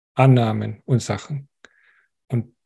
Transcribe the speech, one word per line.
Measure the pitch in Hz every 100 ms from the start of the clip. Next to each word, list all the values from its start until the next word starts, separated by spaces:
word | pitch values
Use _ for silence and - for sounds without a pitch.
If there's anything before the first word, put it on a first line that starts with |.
| _ -
Annahmen | 135 123 113 110 107 110 -
und | 123
Sachen. | - - - 143 139 _ - _ _ _ _ _ -
Und | 123 - _